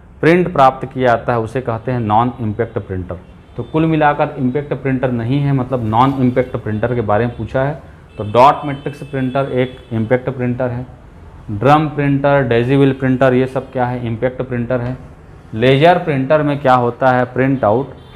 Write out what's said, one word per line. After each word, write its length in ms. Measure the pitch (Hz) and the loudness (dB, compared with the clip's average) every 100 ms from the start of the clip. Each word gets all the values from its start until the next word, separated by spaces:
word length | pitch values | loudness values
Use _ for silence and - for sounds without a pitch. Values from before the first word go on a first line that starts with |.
| - - | -20 -2
Print 300 | 147 175 180 | 2 2 2
प्राप्त 320 | 151 135 - 127 | 4 4 2 -6
किया 220 | 131 127 | -2 0
जाता 260 | 117 135 | 2 0
है, 60 | 117 | -2
उसे 220 | 110 131 | -2 -6
कहते 300 | 120 113 131 | -4 -6 -4
हैं 80 | 123 | -4
नॉन 320 | 107 107 123 123 | 0 2 0 -2
इम्पैक्ट 380 | 110 104 117 - | -6 -4 -4 -6
printer। 400 | 101 92 87 87 - - - - | -8 -8 -8 -12 -14 -20 -18 -14
तो 60 | 120 | -6
कुल 200 | 156 160 | -2 0
मिलाकर 480 | 156 147 147 147 147 | 2 2 2 -2 -2
impact 360 | 127 147 143 143 | -4 -2 -4 -6
printer 360 | 139 131 131 | -4 -2 -2
नहीं 260 | 120 113 143 | -2 -2 -2
है, 120 | 143 | 0
मतलब 320 | 135 123 127 113 | -2 -2 -4 0
नॉन 280 | 113 135 139 | 2 2 2
इम्पैक्ट 340 | 123 123 123 110 | 0 0 -2 -4
printer 380 | 107 107 117 120 | -6 -4 -2 -2
के 60 | |
बारे 220 | 104 104 117 | 0 0 0
में 100 | 120 | -4
पूछा 260 | 107 131 | -6 -2
है। 180 | 139 147 - - - - | -2 -4 -12 -20 -20 -12
तो 60 | 104 | -2
dot 400 | 113 135 - 147 | 4 6 4 -2
matrix 380 | 139 151 139 | -8 -8 -12
printer 480 | 135 135 131 135 139 | -8 -6 -4 -2 -2
एक 240 | 127 127 - - | -2 -2 -6 -8
impact 360 | 113 110 127 127 | -4 0 0 -2
printer 400 | 123 123 123 127 | -4 -4 -2 -4
है, 160 | 120 127 - - - - - - | -6 -10 -16 -20 -20 -20 -18 -10
Drum 360 | 101 127 151 156 | -2 2 4 2
printer, 520 | 139 143 139 143 139 | -2 0 2 2 2
decibel 480 | 123 117 120 139 139 | 2 2 2 4 4
printer, 400 | 131 131 127 135 | 2 0 2 4
ये 140 | 127 127 | 4 0
सब 240 | 135 - | -4 -6
क्या 140 | 131 123 | -4 -4
है? 200 | 123 117 | -4 -6
Impact 340 | 110 160 - | -2 -2 -4
printer 400 | 127 120 117 127 | -6 -6 -2 -4
है। 140 | 120 127 - - - - - | -4 -8 -14 -20 -20 -20 -10
लेजर 440 | 110 127 139 165 180 | 0 2 6 6 4
प्रिंटर 420 | 170 135 131 156 | 2 -2 2 2
में 160 | 147 139 | 0 0
क्या 140 | 135 127 | 4 4
होता 340 | 120 113 131 | 2 0 2
है? 160 | 123 123 | 2 0
प्रिंट 380 | 127 135 131 | 0 0 2
आउट 300 | 104 113 139 - - | 2 2 -2 -10 -20